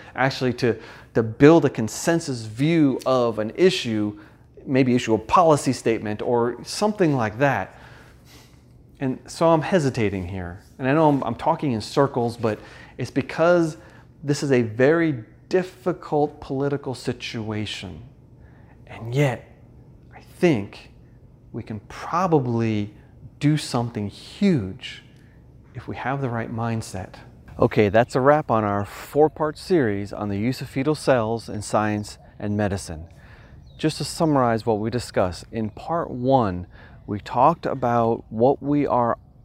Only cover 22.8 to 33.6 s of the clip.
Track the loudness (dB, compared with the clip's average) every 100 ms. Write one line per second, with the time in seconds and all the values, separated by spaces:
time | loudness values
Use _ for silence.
22.8 | -4 -10 -20 -20 -20 -2 0 0 -2 -4
23.8 | -4 -4 -6 -8 -18 0 2 2 0 -8
24.8 | -14 -16 -20 -20 -20 -20 -20 -20 -20 -16
25.8 | -12 -8 -4 -4 -2 -4 -6 -6 -4 -4
26.8 | -6 -10 -12 -16 -20 -20 -20 2 4 6
27.8 | 4 6 4 4 6 4 4 0 2 0
28.8 | -4 -8 -4 2 2 2 -4 -6 0 2
29.8 | 2 0 -4 -6 -4 -2 -2 -4 -6 -4
30.8 | -2 0 2 2 2 -4 -6 -10 -2 0
31.8 | 2 -2 -6 -14 -20 -10 -4 -2 -2 -2
32.8 | -6 -12 -14 -20 -20 -20 -20 -20